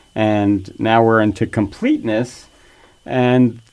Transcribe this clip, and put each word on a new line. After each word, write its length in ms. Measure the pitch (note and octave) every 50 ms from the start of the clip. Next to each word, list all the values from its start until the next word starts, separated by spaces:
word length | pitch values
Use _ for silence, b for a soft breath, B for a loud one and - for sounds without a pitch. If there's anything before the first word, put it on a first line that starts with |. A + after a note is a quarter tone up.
| b b b
and 600 | G#2+ A2 G#2+ G#2+ G#2 G#2 G2+ G#2 G2 F#2+ - - -
now 240 | A2 A2+ A2+ A#2 A2+
we're 180 | A2+ A2+ A2
into 240 | A2 G#2+ G2+ - A#2
completeness, 1000 | A2+ - - G#2+ G2 - - - C4 D#4 - - A#2 G#2+ A2 B2+ B2+ - - - - b b b b b b b b b b b
and 540 | - C3 B2+ B2 B2 B2 B2+ B2+ A#2+ A2+ A2+ - _